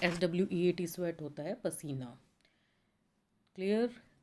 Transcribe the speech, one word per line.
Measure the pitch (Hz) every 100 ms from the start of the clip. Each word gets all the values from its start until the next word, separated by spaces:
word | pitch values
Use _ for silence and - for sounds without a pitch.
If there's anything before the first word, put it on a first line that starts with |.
एस | 180 170
डब्ल्यू | 175 175 196
ई | 180 175
ए |
टी | 170 175
स्वेट | 170 175 165
होता | 147 143
है | 151 254
पसीना। | 175 160 151 135 123 117 _ _ _ _ _ _ _ _ _ _ _ _ _ -
क्लियर? | 190 214 240 240 - _